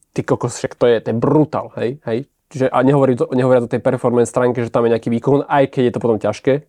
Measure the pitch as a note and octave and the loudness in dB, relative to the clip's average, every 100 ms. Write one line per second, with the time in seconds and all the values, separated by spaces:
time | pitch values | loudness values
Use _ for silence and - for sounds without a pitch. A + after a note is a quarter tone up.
0 | _ - - C3 B2 - B2+ - B2 A2+ | _ -8 -4 -2 -2 -6 -10 0 2 2
1 | - A#2 B2+ D3+ D3 G2+ A#2 - A2+ D3 | 0 -2 0 2 0 -2 -8 -6 -6 -6
2 | - A#2 C#3+ _ _ C3 C3 - C3 C#3+ | -6 -6 -6 _ _ -4 -2 2 2 4
3 | C3+ B2 D#3 B2+ C3 B2+ A#2+ B2 C3 B2 | 2 0 -2 0 2 2 2 -2 -2 -2
4 | B2 A#2+ A#2 - B2 A#2+ A#2 - A#2 A2+ | 0 0 0 2 0 0 -2 0 0 0
5 | A#2+ A#2 - C#3+ C#3 D3 C#3 - B2 - | -2 -2 0 0 2 0 0 0 0 0
6 | A#2 G#2+ G#2 G#2+ - C#3 | -2 -2 -2 -4 -2 -2